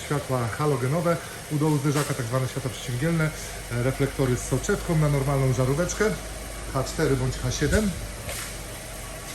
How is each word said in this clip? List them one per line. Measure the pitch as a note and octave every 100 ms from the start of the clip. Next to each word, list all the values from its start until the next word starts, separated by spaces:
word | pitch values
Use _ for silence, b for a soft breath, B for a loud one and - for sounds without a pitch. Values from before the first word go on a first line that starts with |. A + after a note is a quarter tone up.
| -
światła | D3 - B2+ A#2+
halogenowe, | - D3+ C3+ B2+ D#3+ E3+ E3 B B -
u | D3+
dołu | D#3 D3+
zderzaka | C#3 C#3+ C#3
tak | C3+ A2+
zwane | C3 B2+
światła | - B2
przeciwmgielne, | G2+ - A#2+ D#3 E3 D#3 D3+ B B -
e, | A#2+
reflektory | B2 B2+ C#3 - C3 B2
z |
soczewką | - C3 - G3+ - D#3+
na | D3+
normalną | C#3+ C3 C#3 C3+
żaróweczkę | B2 B2 C#3 F3 - G#3+ E3 - - - - -
H | C3+
cztery | B2 - D3 C3+
bądź | C3 -
H | B2+
siedem. | A2+ C#3+ F#3+ G#3+ E3+ - - - - - - - - - - - - -